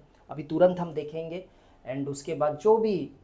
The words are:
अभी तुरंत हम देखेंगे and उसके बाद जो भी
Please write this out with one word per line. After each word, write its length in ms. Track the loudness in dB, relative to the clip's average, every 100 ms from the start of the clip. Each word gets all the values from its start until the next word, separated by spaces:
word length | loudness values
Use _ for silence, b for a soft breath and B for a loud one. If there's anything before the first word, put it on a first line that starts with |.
| -20 b -14
अभी 140 | -12
तुरंत 360 | -4 4 4 4
हम 140 | -4
देखेंगे 520 | -6 -6 -8 -8 -10 -12 b b b -10
and 160 | -6 -4
उसके 260 | -6 -6
बाद 240 | 0 0 2
जो 200 | 4 4
भी 340 | 4 -2 -4 -10